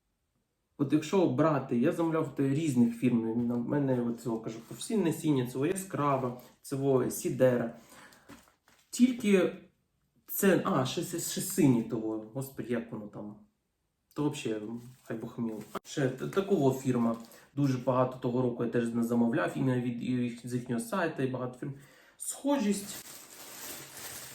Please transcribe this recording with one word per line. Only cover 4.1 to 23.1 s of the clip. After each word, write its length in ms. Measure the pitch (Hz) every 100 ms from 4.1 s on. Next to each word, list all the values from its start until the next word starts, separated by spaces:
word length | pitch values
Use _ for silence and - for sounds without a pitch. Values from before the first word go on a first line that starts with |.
| 117
цього, 180 | 120 110
кажу, 200 | - - -
всі 260 | - - 220
насіння, 500 | 165 - 156 135 120
цього 180 | 131 151
яскрава, 760 | 190 - 135 143 135 123 120 - _
цього 480 | - 135 139 131 113
сідера. 680 | - 175 131 131 120 117 - - - - - - - _ _ _ _ _
Тільки 640 | - 247 - 208 190 160 - - _ _ _ _ _ -
це, 340 | - 196 165 190
а, 200 | 156 -
ще, 180 | -
ще, 160 | 165 170
ще 220 | - 190
сині 420 | - - 143 117
того, 420 | 107 113 110 110 -
господи, 400 | 135 131 - 113
як 180 | 117 -
воно 160 | 107 104
там. 280 | 107 104 104 _ _ _ _ _ _ _ -
То 140 | 147
взагалі, 320 | 139 120 107 107 120 123 -
хай 160 | - 117
Бог 160 | 120 -
милує. 260 | 117 110 107 -
Ще 260 | - - 131
т-, 180 | 131 147
такого 460 | 190 196 185 135
фірма. 420 | 127 131 120 117 113 - - - 139
Дуже 220 | 143 123
багато 400 | - 127 123 -
того 240 | 127 123
року 220 | 123 117
я 60 | 117
теж 240 | 123 117
не 100 | 117
замовляв, 480 | 113 120 117 156 175 151
іменно 260 | 135 123
від, 220 | 123 117
і 360 | - 127 120 117
з 100 | 123
їхнього 280 | 123 123 117
сайту, 420 | - 190 165 151
і 40 | 131
багато 320 | 127 127 -
фірм. 140 | 143 139 - - - -
Схожість 880 | - - 277 285 208 190 - - -